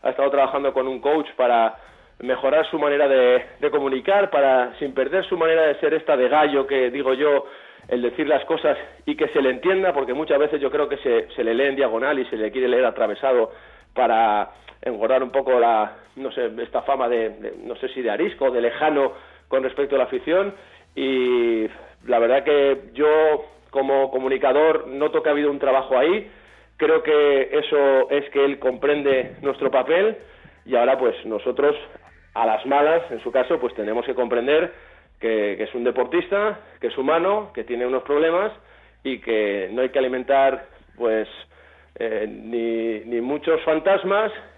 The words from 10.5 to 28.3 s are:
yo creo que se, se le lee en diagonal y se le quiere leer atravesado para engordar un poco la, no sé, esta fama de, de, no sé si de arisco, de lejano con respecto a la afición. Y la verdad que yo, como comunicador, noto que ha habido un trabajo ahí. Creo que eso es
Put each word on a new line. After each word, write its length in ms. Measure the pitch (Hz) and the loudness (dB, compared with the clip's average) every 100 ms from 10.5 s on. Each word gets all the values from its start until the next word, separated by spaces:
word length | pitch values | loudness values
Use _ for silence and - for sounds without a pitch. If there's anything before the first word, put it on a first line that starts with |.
| 151 | 0
yo 100 | 135 | -2
creo 180 | 147 143 | -2 -2
que 100 | 139 | -2
se, 320 | 135 117 - | 0 0 -2
se 80 | - | -4
le 100 | 113 | -2
lee 100 | 117 139 | 0 0
en 80 | 135 | 0
diagonal 420 | 131 113 135 143 | 0 0 -2 -2
y 80 | 123 | -4
se 100 | 117 | -4
le 140 | 107 | -4
quiere 160 | 131 127 | -2 0
leer 160 | 123 | 2
atravesado 680 | 123 - - 101 135 123 113 - - - _ | 0 0 -4 -2 0 2 0 -4 -20 -20 _
para 560 | - 120 113 110 104 - - - - | -2 2 4 2 2 -2 -10 -20 -10
engordar 400 | - 110 113 131 | -8 -2 0 2
un 80 | 131 | 2
poco 280 | 135 131 123 | -2 2 4
la, 380 | 117 110 104 - - - | 4 2 0 -6 -20 -12
no 140 | 135 | -10
sé, 180 | - 117 110 | -6 -6 -6
esta 200 | 117 127 | -6 -4
fama 260 | - 135 120 | -2 -2 0
de, 220 | 120 110 | 0 -2
de, 240 | 107 107 90 | -6 -12 -12
no 100 | 104 117 | -12 -8
sé 120 | 131 | -8
si 140 | 135 | -6
de 80 | 117 | -4
arisco, 400 | 104 196 - 135 | -2 -4 0 0
de 100 | 123 | 2
lejano 520 | 120 - 156 143 131 - - - _ | 0 0 0 2 0 -2 -20 -20 _
con 140 | 131 | -2
respecto 320 | 131 135 139 | -2 -2 0
a 40 | 135 | 0
la 60 | |
afición. 500 | 127 127 151 175 202 196 - - _ | 0 -2 0 0 0 -8 -20 -20 _
Y 720 | - 135 131 127 123 117 113 110 - - - 120 | -6 -2 0 2 2 2 0 -2 -8 -20 -18 -2
la 120 | 120 | 2
verdad 260 | 117 135 | 4 2
que 460 | 143 147 139 135 123 | 4 4 4 0 -4
yo, 540 | 117 151 156 156 151 151 - _ | 0 2 4 4 2 -4 -20 _
como 400 | 139 135 139 135 | -2 2 2 2
comunicador, 760 | 131 131 131 139 139 160 156 - | 0 -2 0 2 4 4 2 -4
noto 340 | 135 151 151 | -4 -2 0
que 60 | 156 | 0
ha 40 | |
habido 180 | 147 147 | 0 0
un 80 | 143 | 0
trabajo 380 | 143 131 131 127 | 0 0 2 2
ahí. 340 | 151 208 208 - - - _ - | 2 0 -4 -20 -20 -20 _ -2
Creo 260 | 156 160 | 2 2
que 460 | 160 151 147 139 131 | 4 4 4 2 2
eso 580 | 147 151 147 139 135 127 | -2 0 2 4 4 2
es 180 | 143 143 | -2 -2